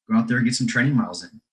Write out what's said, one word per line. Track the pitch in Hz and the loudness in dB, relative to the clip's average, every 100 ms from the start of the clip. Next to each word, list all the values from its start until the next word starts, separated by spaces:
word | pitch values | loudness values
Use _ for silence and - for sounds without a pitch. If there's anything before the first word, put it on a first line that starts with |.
| - | 0
go | 110 | 0
out | 113 | 2
there | 123 | 0
and | 117 | 0
get | - | 0
some | 117 | -2
training | - 139 131 | 0 2 2
miles | 92 - | -2 -8
in." | - - _ | -16 -20 _